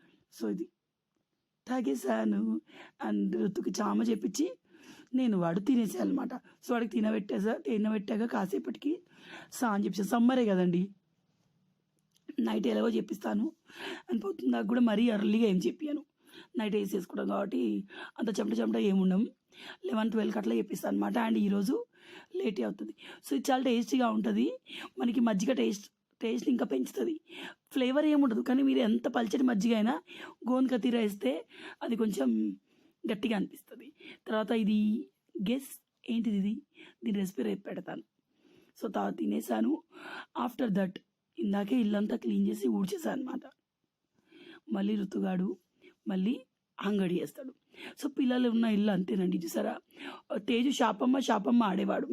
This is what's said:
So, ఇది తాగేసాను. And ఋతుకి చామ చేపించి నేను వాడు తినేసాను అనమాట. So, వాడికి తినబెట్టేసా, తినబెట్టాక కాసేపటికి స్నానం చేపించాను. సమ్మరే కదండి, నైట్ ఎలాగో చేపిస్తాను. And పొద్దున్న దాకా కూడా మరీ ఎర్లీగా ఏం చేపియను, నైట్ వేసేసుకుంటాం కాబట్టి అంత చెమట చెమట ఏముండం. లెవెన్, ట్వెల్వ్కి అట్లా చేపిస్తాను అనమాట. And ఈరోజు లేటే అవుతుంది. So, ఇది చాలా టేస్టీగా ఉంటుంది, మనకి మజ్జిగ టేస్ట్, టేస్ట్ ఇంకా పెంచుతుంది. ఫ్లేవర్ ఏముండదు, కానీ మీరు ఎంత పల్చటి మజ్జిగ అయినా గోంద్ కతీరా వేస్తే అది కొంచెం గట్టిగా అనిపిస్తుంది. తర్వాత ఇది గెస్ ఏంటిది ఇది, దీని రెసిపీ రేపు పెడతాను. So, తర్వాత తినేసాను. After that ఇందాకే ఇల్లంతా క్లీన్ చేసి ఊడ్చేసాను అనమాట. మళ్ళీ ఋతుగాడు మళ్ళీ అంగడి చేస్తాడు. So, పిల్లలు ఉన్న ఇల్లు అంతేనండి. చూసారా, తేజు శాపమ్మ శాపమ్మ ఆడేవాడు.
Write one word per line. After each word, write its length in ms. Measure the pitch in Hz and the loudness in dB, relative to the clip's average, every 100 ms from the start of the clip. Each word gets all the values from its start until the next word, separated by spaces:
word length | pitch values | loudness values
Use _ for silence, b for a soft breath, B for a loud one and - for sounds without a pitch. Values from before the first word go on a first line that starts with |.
| b b b - | b b b -8
So, 60 | 226 | -4
ఇది 120 | 196 - _ _ _ _ _ _ _ _ _ - | -4 -6 _ _ _ _ _ _ _ _ _ -4
తాగేసాను. 720 | 254 254 262 - 220 220 202 - 220 - B B - - | -2 0 -2 0 0 0 0 0 -2 -6 B B -10 -4
And 240 | 208 196 214 208 | 0 0 0 -2
ఋతుకి 280 | - - 190 | -2 -4 -2
చామ 240 | 208 208 | -2 0
చేపించి 440 | 226 214 - 185 320 508 _ B B B B 254 | 0 0 -2 -2 -4 -4 _ B B B B 0
నేను 200 | 254 196 | 2 2
వాడు 220 | 170 175 | 2 0
తినేసాను 460 | 196 247 214 - 196 | 2 2 2 0 0
అనమాట. 240 | 190 - 254 b b - | 0 -2 -8 b b -2
So, 40 | |
వాడికి 180 | 240 226 | 0 0
తినబెట్టేసా, 640 | 240 214 220 202 220 202 294 330 | 0 2 0 -2 -2 0 -2 0
తినబెట్టాక 600 | 220 214 214 202 220 233 | 0 2 0 -2 -2 0
కాసేపటికి 680 | 220 196 285 - - 285 339 - B B B B | 0 -2 -2 -4 -6 -4 -4 -8 B B B B
స్నానం 300 | - 240 202 | -4 0 0
చేపించాను. 280 | 208 175 185 240 | 0 -2 0 4
సమ్మరే 280 | 233 262 226 | 6 6 4
కదండి, 360 | 185 180 175 196 - _ _ _ _ _ _ _ _ _ _ _ _ - - | 4 4 4 0 -6 _ _ _ _ _ _ _ _ _ _ _ _ -16 -4
నైట్ 280 | 226 220 208 | -2 0 0
ఎలాగో 220 | 214 226 | 0 0
చేపిస్తాను. 560 | 220 214 202 220 208 285 - _ B B 359 B | 0 -4 -6 -4 -2 -2 -6 _ B B -12 B
And 120 | 285 | -4
పొద్దున్న 280 | 392 - 262 240 | -4 -4 -2 0
దాకా 120 | 208 | 0
కూడా 140 | 240 | 4
మరీ 220 | 240 208 240 214 | 4 4 2 2
ఎర్లీగా 320 | 214 220 226 | 2 4 4
ఏం 60 | 185 339 | 4 0
చేపియను, 380 | - 302 294 - _ B B B 349 | -4 -6 -6 -8 _ B B B -4
నైట్ 180 | 214 208 | 0 0
వేసేసుకుంటాం 520 | 196 190 175 202 202 | 0 -4 -6 -6 -2
కాబట్టి 360 | 202 202 254 240 202 - B B - | -2 -2 0 0 -2 -4 B B -6
అంత 100 | 226 190 | -4 -2
చెమట 140 | 208 220 | -2 0
చెమట 180 | 220 226 214 | 0 2 2
ఏముండం. 320 | 190 185 185 233 - _ B B B 370 | 4 4 4 2 -2 _ B B B -4
లెవెన్, 240 | 220 220 | 0 0
ట్వెల్వ్కి 280 | 220 214 214 | 0 0 -2
అట్లా 120 | 220 233 | 0 0
చేపిస్తాను 380 | - 185 202 | -2 -4 -2
అనమాట. 240 | 202 202 208 226 | -2 0 0 0
And 100 | 220 | 2
ఈరోజు 380 | 208 202 196 440 480 B B B B 359 | 2 2 0 -2 -4 B B B B -4
లేటే 260 | 247 190 | -4 -2
అవుతుంది. 300 | - 202 214 - B B - | -4 -4 -10 -14 B B -4
So, 60 | 269 | -4
ఇది 100 | 247 | 0
చాలా 160 | 262 | 2
టేస్టీగా 440 | 262 233 240 262 240 | 2 2 2 2 2
ఉంటుంది, 360 | 220 214 208 262 508 - B B - | 2 0 0 0 -2 -12 B B -4
మనకి 200 | 240 226 | 0 2
మజ్జిగ 340 | 233 202 220 | 2 2 0
టేస్ట్, 320 | 254 226 208 - _ _ - | 2 0 -2 -8 _ _ -8
టేస్ట్ 260 | 226 240 - | -4 -2 0
ఇంకా 160 | 247 247 | 0 0
పెంచుతుంది. 500 | 269 254 - 349 320 _ B B B _ | -2 -4 -2 -4 -4 _ B B B _
ఫ్లేవర్ 320 | 285 247 269 302 | -2 2 2 4
ఏముండదు, 360 | 294 277 220 | 4 4 2
కానీ 200 | 247 262 | 0 2
మీరు 180 | 269 262 226 | 4 4 4
ఎంత 180 | 233 285 | 2 0
పల్చటి 380 | 247 226 - 254 | 0 0 2 2
మజ్జిగ 220 | 220 226 226 | 4 2 2
అయినా 200 | 214 311 B B B B 226 | 2 0 B B B B -2
గోంద్ 220 | 254 262 | 2 2
కతీరా 280 | 247 247 233 | 2 0 2
వేస్తే 340 | 214 202 247 302 - B B B | 0 0 -2 -2 -6 B B B
అది 120 | - 233 | -4 0
కొంచెం 340 | 220 - 262 226 208 190 _ b b b | 0 0 2 2 0 -4 _ b b b
గట్టిగా 320 | - 208 220 214 | -4 -2 0 0
అనిపిస్తుంది. 500 | - - - - - - B B - | -2 -8 -20 -20 -20 -20 B B -4
తర్వాత 240 | 214 220 | -2 0
ఇది 260 | 233 214 214 214 214 - _ _ 339 190 | 2 4 4 4 0 -4 _ _ -6 -2
గెస్ 220 | 254 277 - _ _ - | -2 -4 -18 _ _ -6
ఏంటిది 280 | 226 226 202 | -2 0 0
ఇది, 160 | 202 233 - B B B | 0 -2 -8 B B B
దీని 140 | 233 202 | -4 -2
రెసిపీ 240 | 185 - | -2 -2
రేపు 200 | 220 196 - | -4 -4 -6
పెడతాను. 340 | 196 - - - _ _ b b b b - | -10 -8 -12 -12 _ _ b b b b -10
So, 80 | 233 | -6
తర్వాత 240 | 196 202 - | -4 -4 -2
తినేసాను. 540 | 214 220 - - 226 311 - B B B B - 240 | -2 -2 -2 0 2 0 -4 B B B B -6 -6
After 220 | - 247 185 | -2 0 2
that 160 | 190 - _ _ _ - | 0 -4 _ _ _ -6
ఇందాకే 380 | 214 196 202 262 | -2 0 0 2
ఇల్లంతా 360 | 214 208 214 233 | 2 2 0 -2
క్లీన్ 300 | 240 202 202 | 0 2 2
చేసి 200 | 214 240 | 0 0
ఊడ్చేసాను 480 | 208 190 381 226 190 | 0 -2 -2 -4 -4
అనమాట. 260 | 254 262 - - _ _ _ _ _ _ B B B B - 208 | -6 -8 -10 -20 _ _ _ _ _ _ B B B B -6 -2
మళ్ళీ 200 | 202 214 | 0 0
ఋతుగాడు 540 | 190 220 196 180 185 - _ _ B B - | -2 -2 -2 0 -2 -4 _ _ B B -4
మళ్ళీ 260 | 190 190 381 - _ _ - | 0 0 -2 -6 _ _ -8
అంగడి 380 | 196 208 185 175 | -2 0 2 0
చేస్తాడు. 320 | 147 - 262 - _ B B B | -4 -10 -16 -16 _ B B B
So, 80 | 285 | -6
పిల్లలు 380 | - 254 247 247 | 0 2 4 4
ఉన్న 160 | 226 226 | 4 4
ఇల్లు 260 | 208 208 | 4 4
అంతేనండి. 460 | 185 190 202 180 185 | 2 0 0 2 0
చూసారా, 360 | 330 - 208 - _ B B B - 220 202 | -2 -4 -4 -4 _ B B B -8 -8 -2
తేజు 240 | 233 254 - | 2 2 2
శాపమ్మ 400 | 240 214 254 269 | 2 2 2 2
శాపమ్మ 440 | 254 220 208 240 | 2 0 4 4
ఆడేవాడు. 420 | 214 190 202 - 269 | 4 2 0 0 0